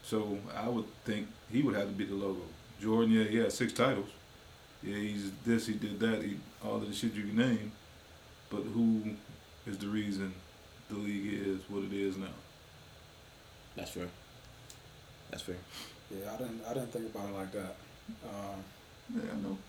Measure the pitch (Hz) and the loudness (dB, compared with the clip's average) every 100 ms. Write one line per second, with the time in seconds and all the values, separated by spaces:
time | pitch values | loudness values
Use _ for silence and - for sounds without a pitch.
0 | - 110 104 101 101 104 113 117 95 - | 0 0 2 -2 -4 -4 0 0 -2 -6
1 | - 104 - - - 117 143 101 101 98 | -4 -2 -4 -10 -2 2 4 4 0 -2
2 | 95 98 98 90 - - - - 104 110 | -2 0 0 -2 -6 -12 -16 -4 2 6
3 | 113 113 107 113 110 - 117 - 127 107 | 8 8 8 4 4 4 0 6 6 6
4 | 101 - - - - - - - 101 104 | -2 -8 -20 -20 -20 -20 -20 -10 -4 -2
5 | 104 104 98 95 117 113 110 104 110 98 | 0 -2 -4 -2 4 4 4 -2 -2 2
6 | 113 110 104 98 - - 107 107 104 - | 2 4 0 -4 -8 -8 -2 -2 -2 0
7 | 117 104 101 107 127 113 104 - - - | 0 0 0 4 6 4 0 -10 -18 -20
8 | - - - - - 104 104 113 113 110 | -20 -20 -20 -20 -6 -4 0 4 6 6
9 | 107 104 - - - - - 98 101 107 | 2 -4 -10 -18 -18 -14 -8 -4 0 2
10 | 104 98 98 92 - - - - - 104 | 2 0 -2 -4 -14 -20 -20 -20 -8 -4
11 | 104 101 101 98 98 95 - 101 95 98 | 0 0 0 0 2 0 -2 -4 -2 0
12 | 98 95 92 - - - - - - - | 0 0 -6 -8 -16 -20 -20 -20 -20 -20
13 | - - - - - - - - 82 90 | -20 -20 -20 -20 -20 -20 -16 -10 -8 -6
14 | 90 - - - - - - - - - | -6 -8 -18 -20 -20 -18 -18 -18 -18 -20
15 | - - - - - 90 90 - - - | -20 -20 -12 -10 -8 -8 -10 -14 -14 -16
16 | - 98 101 110 123 113 113 127 120 120 | -10 -8 -6 -6 -6 -6 -2 -2 -2 -4
17 | 113 101 101 98 95 104 92 - - - | -4 -4 -4 -4 -4 -4 -4 -8 -14 -18
18 | - 110 113 101 101 98 95 - - - | -14 -12 -10 -8 -6 -8 -10 -16 -20 -20
19 | - 240 - 214 196 196 | -6 -4 -2 -4 -2 -4